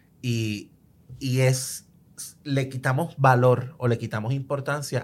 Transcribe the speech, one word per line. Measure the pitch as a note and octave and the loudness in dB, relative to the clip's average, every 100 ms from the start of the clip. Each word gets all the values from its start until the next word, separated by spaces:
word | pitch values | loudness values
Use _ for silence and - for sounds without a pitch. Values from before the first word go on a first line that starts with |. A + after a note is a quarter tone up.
| _ _ | _ _
Y, | B2+ A#2 A2 G#2 - _ _ _ - - | -4 -2 -2 -6 -10 _ _ _ -20 -10
y | C3+ B2+ | -2 2
es, | C3 C3 - - - _ _ - - - - | 4 2 -2 -10 -16 _ _ -18 -18 -14 -4
le | C3+ C3 | -2 -2
quitamos | B2+ C3+ C3 E3+ - | -2 -2 0 -2 2
valor | C3+ B2 B2+ A#2+ - - | 6 6 6 4 0 -4
o | B2 | -2
le | A2+ | 0
quitamos | A2+ G#2+ A2 | -2 -6 -4
importancia | C3+ C3+ C#3 C3 D3 C#3 B2+ | -4 -4 -6 -4 -6 -4 -6